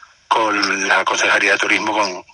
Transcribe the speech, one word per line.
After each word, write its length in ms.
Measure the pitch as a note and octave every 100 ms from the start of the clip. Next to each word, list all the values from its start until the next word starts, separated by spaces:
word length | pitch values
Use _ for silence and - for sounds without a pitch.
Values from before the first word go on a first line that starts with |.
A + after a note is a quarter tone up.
| - _ -
con 600 | A2+ A2 G#2 - G2 F#2+
la 180 | F#2 F#2
Consejería 460 | - G2 - G2+
de 60 | F#2+
Turismo, 340 | G#2 G2+ A2
con, 300 | G#2+ G2+ F#2 -